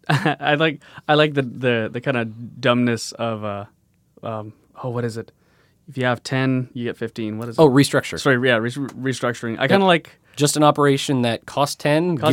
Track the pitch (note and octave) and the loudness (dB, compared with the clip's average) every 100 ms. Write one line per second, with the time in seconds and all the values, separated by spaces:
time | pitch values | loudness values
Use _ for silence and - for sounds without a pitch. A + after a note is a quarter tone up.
0 | - D3 D#3 - C#3 D3 D#3+ C#3 - - | -2 0 0 -2 -2 0 0 -2 -14 -12
1 | - D3+ D3+ C#3+ B2+ A2+ B2+ A#2 G#2+ A#2+ | 0 2 4 0 -4 -2 -2 0 -2 -6
2 | C#3+ B2 A2+ A2+ A#2 - B2+ A#2+ A#2+ A2+ | -4 -2 -4 -8 -16 -2 2 4 2 0
3 | - - A#2 A2 G#2 G2+ G2+ _ _ _ | -6 -6 -6 -4 -6 -8 -12 _ _ _
4 | _ _ A2 A2 G#2+ - _ - B2+ A#2+ | _ _ -10 -10 -12 -18 _ -12 -8 -4
5 | A#2 A2+ - _ _ _ _ _ - C3 | -4 -6 -14 _ _ _ _ _ -14 -2
6 | B2+ A#2+ - C3 C3 B2+ B2+ B2 A#2 - | 0 -2 -2 -2 0 0 -4 -8 -8 -6
7 | A2+ - A2 G#2+ A#2+ A2+ D3+ C3 C3+ C#3 | -8 -6 -8 -6 -6 4 6 6 4 0
8 | - D#2+ D3 B2 B2+ A2+ A#2 C3+ C3 - | -2 -4 2 2 4 2 0 -6 -10 -6
9 | C3 B2+ B2 A#2+ A#2 A#2 C3+ G3 F#3+ E3+ | -6 -4 -4 -4 -6 -2 2 4 4 2
10 | - _ _ - C#3+ D3+ D3+ D3 C#3+ C#3 | -2 _ _ -2 -2 4 4 6 2 2
11 | - C3 A#2+ A2+ - - C#3 - D3 D3+ | 0 0 0 -2 -6 -2 -2 -2 0 2
12 | F3+ D3+ D3+ | 2 0 0